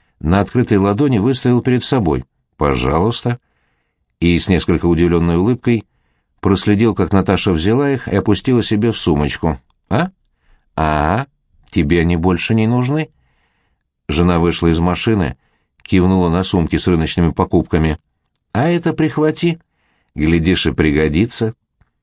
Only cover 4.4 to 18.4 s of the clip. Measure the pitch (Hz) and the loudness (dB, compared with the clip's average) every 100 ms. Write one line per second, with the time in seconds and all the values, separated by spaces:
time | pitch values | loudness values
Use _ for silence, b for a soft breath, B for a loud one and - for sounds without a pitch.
4.4 | - 85 - 82 85 82 85 85 85 85 | 0 0 0 0 2 2 2 2 0 0
5.4 | 107 123 123 117 - _ _ _ _ _ | 0 -2 -2 -2 -4 _ _ _ _ _
6.4 | 98 95 104 101 113 98 85 98 90 92 | -2 0 2 2 2 0 0 0 2 0
7.4 | - 80 92 123 143 131 - 101 101 104 | 0 0 0 0 0 -2 -2 -2 0 -2
8.4 | - 120 - 104 113 104 87 73 71 - | 0 -2 0 0 0 -2 -2 0 -2 -4
9.4 | 82 71 _ _ - 120 185 - _ _ | -4 -6 _ _ -4 -4 -4 -8 _ _
10.4 | _ _ _ - 78 76 78 107 139 _ | _ _ _ -4 0 0 0 -2 -4 _
11.4 | _ _ _ 92 73 85 82 85 90 87 | _ _ _ -2 0 2 2 0 0 -2
12.4 | - 113 110 123 127 151 156 _ _ _ | 0 0 0 0 -2 -4 -6 _ _ _
13.4 | _ _ _ _ _ _ - 76 87 85 | _ _ _ _ _ _ -6 0 2 2
14.4 | 85 82 85 82 87 90 117 107 73 - | 0 0 0 2 0 -2 0 0 -2 -6
15.4 | _ _ _ _ - 92 90 95 87 87 | _ _ _ _ -2 2 2 2 2 0
16.4 | 92 95 80 80 92 85 78 - 82 - | 0 -2 0 -2 0 0 0 0 0 0
17.4 | 92 90 - 85 80 76 _ _ _ _ | 0 0 0 0 0 -4 _ _ _ _